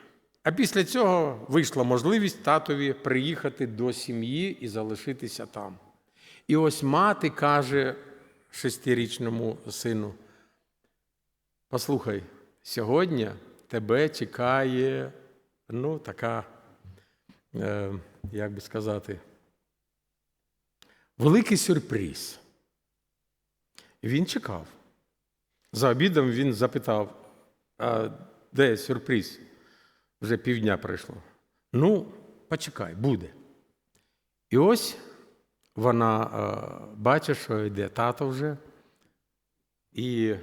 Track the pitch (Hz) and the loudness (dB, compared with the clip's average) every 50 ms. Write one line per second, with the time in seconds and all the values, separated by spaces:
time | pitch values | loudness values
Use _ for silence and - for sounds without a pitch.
0 | - - _ _ _ _ _ _ - 160 160 185 254 175 - 196 180 - - 254 | -20 -20 _ _ _ _ _ _ -2 -2 2 2 2 2 4 2 0 2 2 2
1 | 233 190 185 175 160 147 127 107 113 - 127 170 151 127 - 139 123 123 123 123 | 4 4 4 4 2 0 -2 -6 -6 2 2 2 2 4 2 0 2 4 4 2
2 | 117 165 214 226 202 185 - - - 147 151 156 156 - 147 143 143 139 135 139 | 4 4 2 4 2 0 -2 -2 0 2 2 2 2 0 -2 -2 0 -2 -2 -2
3 | - 135 131 131 131 151 165 - - 139 131 - 135 117 110 107 120 123 120 - | -2 0 0 2 0 0 -4 -4 -4 -6 -4 -4 -6 -4 -2 -2 -2 -2 -2 -2
4 | - - 120 117 113 120 135 156 185 196 180 - 123 113 101 110 110 110 110 104 | -6 -8 -6 -6 -4 -4 -4 -4 -4 -4 -6 -8 -10 -8 -6 -6 -4 -4 -6 -6
5 | - 143 131 - 131 113 - - 110 - - 107 101 95 92 92 - - _ _ | -6 -8 -8 -6 -8 -10 -10 -10 -14 -12 -12 -12 -12 -12 -12 -16 -20 -20 _ _
6 | _ _ _ _ _ - - - _ - 151 156 160 156 147 - 143 135 143 160 | _ _ _ _ _ -20 -20 -16 _ 0 2 4 4 4 2 0 0 2 4 4
7 | 190 214 202 202 - 156 - - 151 147 147 147 139 127 139 143 135 131 - - | 4 4 2 2 0 -4 -2 0 2 4 4 4 2 2 0 0 0 0 -4 -8
8 | - - - - - _ _ _ _ _ - - - 131 120 - - 135 123 117 | -12 -20 -20 -20 -20 _ _ _ _ _ -14 -4 -4 -4 -4 -4 0 0 2 2
9 | 120 110 - - 123 113 113 113 117 113 110 - - 113 - - - 120 113 110 | 0 -2 -4 -6 -6 -4 -4 -4 -4 -4 -6 -6 -10 -12 -10 -6 -4 -2 -2 -2
10 | 107 104 98 - - - _ _ _ _ _ _ _ _ _ _ _ _ _ _ | -4 -6 -10 -14 -20 -20 _ _ _ _ _ _ _ _ _ _ _ _ _ _
11 | _ _ _ _ _ _ _ _ _ _ _ _ _ - - 123 - - 143 131 | _ _ _ _ _ _ _ _ _ _ _ _ _ -6 -4 -4 -2 0 -2 -2
12 | - 117 104 98 90 - - - - _ _ _ - - - 123 113 107 127 160 | 0 -2 -4 -4 -6 -10 -20 -20 -20 _ _ _ -16 -10 -6 -4 0 2 4 4
13 | 185 180 160 123 110 104 98 - - - - _ _ - - 117 107 104 120 131 | 4 4 2 0 -2 -2 -4 -10 -16 -20 -20 _ _ -6 -6 -4 0 2 4 4
14 | 151 156 151 - 123 110 - - 123 123 131 135 135 131 127 127 127 135 135 135 | 4 2 0 -4 -8 -6 -4 -2 2 2 4 4 2 2 2 2 2 0 0 -2
15 | 131 135 135 - - - _ _ _ _ _ _ _ - 113 120 131 151 160 151 | -6 -8 -10 -16 -20 -20 _ _ _ _ _ _ _ -8 -6 -4 -4 -4 -4 -6
16 | - - 95 - - 117 117 117 107 - - - - - - _ _ - - - | -8 -12 -10 -4 -4 -2 -2 -4 -8 -10 -18 -20 -20 -20 -20 _ _ -20 -20 -20
17 | _ _ _ _ _ _ - _ _ _ - 113 104 104 104 104 101 98 101 92 | _ _ _ _ _ _ -20 _ _ _ -8 -6 -4 -4 -4 -4 -4 -6 -8 -10
18 | 87 - _ _ - 101 104 104 104 104 101 98 - - - 110 107 107 104 101 | -12 -16 _ _ -14 -10 -8 -6 -6 -6 -8 -10 -14 -10 -8 -6 -4 -2 -4 -4
19 | 101 - 98 85 - - _ _ _ _ _ _ _ _ _ _ _ _ _ _ | -6 -8 -12 -12 -14 -20 _ _ _ _ _ _ _ _ _ _ _ _ _ _
20 | _ _ _ _ _ _ _ _ _ _ _ _ _ _ _ _ - _ _ _ | _ _ _ _ _ _ _ _ _ _ _ _ _ _ _ _ -20 _ _ _
21 | _ _ _ - 117 127 175 233 226 - 220 170 - - 175 151 - - - 107 | _ _ _ 2 6 6 8 6 6 4 2 2 4 2 2 0 0 -2 -4 -2
22 | 98 92 - - - - - - _ _ _ _ _ _ _ _ _ _ _ _ | -2 -4 -6 -8 -12 -14 -14 -18 _ _ _ _ _ _ _ _ _ _ _ _
23 | _ _ _ _ _ _ _ _ _ _ _ _ _ _ _ - - _ _ _ | _ _ _ _ _ _ _ _ _ _ _ _ _ _ _ -20 -20 _ _ _
24 | - 113 123 147 185 - - 254 - - 101 85 76 - - - _ _ _ _ | -4 0 0 0 0 0 -2 -6 -6 -6 -8 -8 -10 -14 -18 -20 _ _ _ _
25 | _ _ _ _ _ _ _ _ _ _ _ _ _ _ - 104 131 131 117 127 | _ _ _ _ _ _ _ _ _ _ _ _ _ _ -2 2 2 4 4 4
26 | 165 202 175 151 135 127 117 120 139 139 117 101 123 127 - 139 - - 110 107 | 2 4 4 4 2 2 2 2 0 0 2 2 0 0 0 -2 -2 0 0 0
27 | 104 101 - - - - - _ _ _ _ _ _ _ _ - 117 120 117 113 | 0 -4 -8 -18 -20 -20 -20 _ _ _ _ _ _ _ _ -6 -2 -2 0 0
28 | 110 110 - - - - - _ _ _ - 131 139 127 110 101 - - 131 117 | -2 -2 -6 -12 -20 -20 -20 _ _ _ 2 4 4 4 4 2 -2 -4 -4 -4
29 | - - 131 107 90 - - - - - - _ _ _ _ _ _ _ _ _ | -2 0 0 0 0 -2 -10 -18 -20 -20 -20 _ _ _ _ _ _ _ _ _
30 | _ _ _ - - 107 117 107 - 123 123 113 107 104 98 87 - 95 92 92 | _ _ _ -10 -4 -2 -2 -2 0 -2 -2 0 2 2 0 0 -2 -6 -8 -8
31 | - - - 101 - - _ _ _ _ _ _ _ _ - 120 147 190 214 185 | -10 -12 -16 -18 -18 -20 _ _ _ _ _ _ _ _ 0 4 4 6 4 4
32 | - - - - - - - _ _ - 160 156 - 151 - - 104 85 82 95 | 2 -4 -12 -20 -20 -20 -20 _ _ -6 -6 -6 -6 -8 -8 -8 -8 -8 -6 -2
33 | 113 139 123 92 85 - - - - - _ _ _ _ _ _ _ _ _ _ | 0 2 2 0 -2 -8 -16 -20 -20 -20 _ _ _ _ _ _ _ _ _ _
34 | _ _ _ _ _ _ _ _ _ - - 127 151 202 240 226 - - - - | _ _ _ _ _ _ _ _ _ 2 4 6 6 6 6 4 2 -4 -8 -10
35 | - - - - - _ _ _ _ _ _ _ _ _ - - 110 123 120 117 | -16 -20 -20 -20 -20 _ _ _ _ _ _ _ _ _ -6 0 2 4 4 4
36 | 117 113 110 110 110 110 113 107 104 101 104 107 107 - - - 104 104 107 107 | 4 4 4 2 0 -2 -4 -4 -4 -4 -4 -6 -8 -10 -12 -14 -16 -16 -12 -2
37 | 104 120 139 156 - - 139 - - - 113 107 107 104 101 101 101 95 - - | 2 4 4 4 2 -2 -4 -4 -4 -4 -4 -2 -2 -2 -2 -4 -6 -6 -2 -2
38 | 117 120 123 - 147 135 131 131 147 151 147 139 - - - _ _ _ _ _ | -2 -2 0 -2 -4 -4 -4 -4 -4 -6 -6 -8 -12 -20 -20 _ _ _ _ _
39 | _ _ _ _ _ _ _ _ _ _ _ _ _ _ _ _ _ _ - 117 | _ _ _ _ _ _ _ _ _ _ _ _ _ _ _ _ _ _ -10 -6
40 | 120 127 123 117 110 110 104 92 | -4 -4 0 0 2 0 0 -2